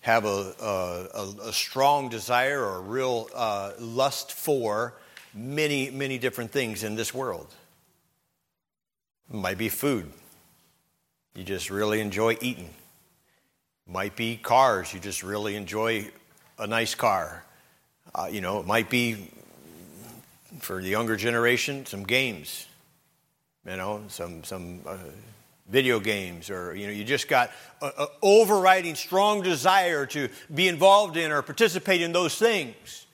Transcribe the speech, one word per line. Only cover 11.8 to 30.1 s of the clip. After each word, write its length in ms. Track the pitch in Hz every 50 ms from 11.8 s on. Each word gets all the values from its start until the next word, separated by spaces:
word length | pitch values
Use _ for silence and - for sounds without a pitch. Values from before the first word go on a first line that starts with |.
| 107 107 107 110
enjoy 360 | 107 104 92 98 110 113 117 113 120
eating. 280 | 123 123 92 87 82 78 - - - _ _ _ _ _ _ _ _ _ _ _ _ _ _ _ _ _ _ _
Might 300 | - 87 92 98 104 98
be 200 | - 117 113 117
cars. 560 | 110 - - 117 127 135 131 110 95 90 - -
You 80 | 92
just 220 | 87 101 92 - -
really 340 | 92 101 104 104 107 101
enjoy 540 | 104 101 92 101 107 110 113 113 107 101 104 - - _ _ _ _ _ _ _ -
a 80 | 113
nice 280 | 104 113 113 117 113 -
car. 480 | - 123 113 101 95 82 78 - 87 - - _ _ _ _ _ _ _ _ _ _ _ - _
Uh, 140 | - 90 90
you 100 | 90 104
know, 200 | 90 90 98 104
it 60 | 78
might 220 | 87 107 113 110 -
be, 420 | - 123 120 117 113 104 95 - - - - - - - 69 80 82 80 90 - - - - 113 120 - - - _ _ _ - - 147
for 200 | - - 98 92
the 80 | 92 92
younger 280 | 101 107 117 110 110
generation, 680 | 104 101 120 120 117 117 120 127 - - - 139 139 131
some 200 | - - 98 101
games. 640 | 95 120 131 135 127 107 82 76 - - - - - - _ _ _ _ _ _ _ _ _ _ _ _ _ _ _ _ _ _
You 100 | 87 92
know, 280 | 92 92 101 107 104 107 101
some, 340 | 85 - 87 87 85 82 76
some, 380 | - 98 92 87 87 87 90 -
uh, 100 | - 90 95 90 78 71 104 107 113 107 - _ _ _ _ _ -
video 320 | 98 131 135 127 120 110
games, 480 | 98 110 107 101 95 90 87 85 80 -
or, 260 | 98 92 90 90 82
you 120 | 98 101
know, 60 | 101 104
you 120 | 104 104
just 240 | 113 139 127 - -
got 220 | 147 127 123 120 - - - - - _ -
a, 40 |
a 200 | 139 - - 143 147 - - -
overriding 720 | 196 202 220 226 190 208 196 185 185 185 190 175 170 156
strong 480 | - - - 180 190 202 208 214 208 185
desire 640 | 185 175 135 120 185 185 196 185 175 170 147 139
to 240 | -